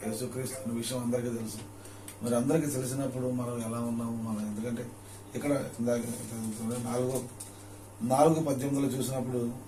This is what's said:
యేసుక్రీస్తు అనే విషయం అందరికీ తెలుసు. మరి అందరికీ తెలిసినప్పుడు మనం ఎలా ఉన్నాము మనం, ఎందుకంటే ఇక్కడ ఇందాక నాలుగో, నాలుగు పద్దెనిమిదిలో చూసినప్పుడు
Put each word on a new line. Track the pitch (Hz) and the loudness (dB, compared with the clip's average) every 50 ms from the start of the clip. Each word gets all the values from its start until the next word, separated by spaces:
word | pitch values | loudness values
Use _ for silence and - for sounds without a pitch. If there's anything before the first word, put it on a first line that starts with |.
| - | -4
యేసుక్రీస్తు | 110 110 110 127 117 120 127 131 120 - | -4 -4 -2 -4 -4 -4 -4 -4 -4 -6
అనే | - - 117 117 | -4 -4 -2 -2
విషయం | 117 117 117 131 127 | -2 -2 -2 -2 0
అందరికీ | 123 120 120 123 120 120 117 | 0 2 2 2 2 0 -2
తెలుసు. | 113 113 110 - - - - - - - - - - - - - - - | -2 -4 -4 -6 -8 -10 -10 -12 -14 -14 -14 -14 -14 -14 -14 -12 -4 0
మరి | 117 120 | 2 4
అందరికీ | 120 131 143 156 165 151 | 4 4 6 4 4 4
తెలిసినప్పుడు | 143 127 127 127 123 131 139 139 127 120 127 127 127 | 2 0 -2 -2 -2 -2 -2 -2 -2 -2 -2 0 0
మనం | 123 123 120 120 120 120 | 0 0 -2 -2 -2 -2
ఎలా | 113 113 113 117 | -2 -2 -2 -2
ఉన్నాము | 117 120 117 117 117 117 117 113 | 0 0 0 0 -2 -2 -2 -2
మనం, | 110 113 107 104 107 | -2 -2 -2 -2 -2
ఎందుకంటే | 104 104 107 113 123 117 113 123 - - - - - - - - - - | -4 -4 -4 -2 -2 -2 -4 -4 -8 -10 -12 -14 -14 -14 -14 -14 -8 -8
ఇక్కడ | 127 - 143 143 131 113 - - - | -4 0 2 2 2 0 -4 -4 0
ఇందాక | 117 120 120 117 113 117 113 - - 107 113 113 113 110 107 107 110 113 120 123 120 | 2 2 2 2 0 -2 -4 -6 -6 -8 -6 -4 -4 -4 -4 -2 -2 -2 -2 -2 -2
నాలుగో, | 120 117 123 127 127 131 123 120 - - - - - - - - - - - - - - - | 0 0 2 2 2 2 0 -2 -4 -10 -12 -12 -12 -12 -14 -14 -14 -14 -14 -16 -16 -8 -4
నాలుగు | 113 123 127 139 151 165 160 | 2 4 8 10 10 10 10
పద్దెనిమిదిలో | 156 160 143 131 123 131 139 139 139 139 123 117 131 | 6 4 2 2 2 2 2 2 4 2 2 2 0
చూసినప్పుడు | 123 123 135 131 120 123 127 123 120 117 123 139 - | 0 0 0 -2 -2 0 0 0 0 0 -2 -6 -10